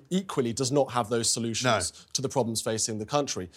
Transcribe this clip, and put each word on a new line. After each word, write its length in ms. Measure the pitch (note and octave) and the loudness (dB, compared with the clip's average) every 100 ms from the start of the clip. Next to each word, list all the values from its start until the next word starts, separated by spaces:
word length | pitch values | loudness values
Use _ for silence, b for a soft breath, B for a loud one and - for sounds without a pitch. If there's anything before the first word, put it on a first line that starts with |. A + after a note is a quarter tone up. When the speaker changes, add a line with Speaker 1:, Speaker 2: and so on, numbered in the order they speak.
| - | -2
Speaker 1:
equally 420 | F#3 F#3+ - A#2+ | -4 -2 0 0
does 180 | A2+ C3 | 0 2
not 200 | C#3+ C3+ | 2 2
have 180 | B2 G#2+ | 2 0
those 180 | A#2+ A2 | 0 0
solutions 360 | - A#2 A2 B2+ G#2+ F2 - | 0 -2 0 2 2 0 -8
Speaker 2:
No. 100 | - | -8
Speaker 1:
to 80 | - | -4
the 80 | B2+ | -2
problems 320 | C#3 A2+ A2 | 0 0 0
facing 380 | A#2+ A2 - G#2+ | -2 -2 -2 -4
the 80 | G#2+ | -2
country. 420 | C#3+ C#3 G#2 F#2 | 0 0 -4 -8